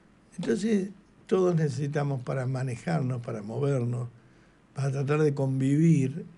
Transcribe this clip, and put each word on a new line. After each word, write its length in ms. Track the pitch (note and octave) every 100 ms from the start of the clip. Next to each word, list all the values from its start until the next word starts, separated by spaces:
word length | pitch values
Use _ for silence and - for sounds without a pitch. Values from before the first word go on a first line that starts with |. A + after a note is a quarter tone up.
| _ _ _ -
Entonces, 520 | F3 A3+ G#3+ G#3 F#3 - - - -
todos 300 | F#3 F3+ E3+
necesitamos 680 | D#3 B2 C#3+ D3 C#3+ C3+
para 240 | B2 C3+ B2+
manejarnos, 760 | C3 C3+ A#2 - D#3+ C3 B2+
para 200 | A#2+ A2+
movernos, 680 | G#2 A#2+ C#3 C#3 A#2+ B2 A#2+ - - - - _ _ -
para 160 | C#3
tratar 320 | C3+ C3+ D3+
de 100 | D#3
convivir, 920 | C#3 C3+ C3 C3+ C#3+ E3 E3 - C#3+ G#3+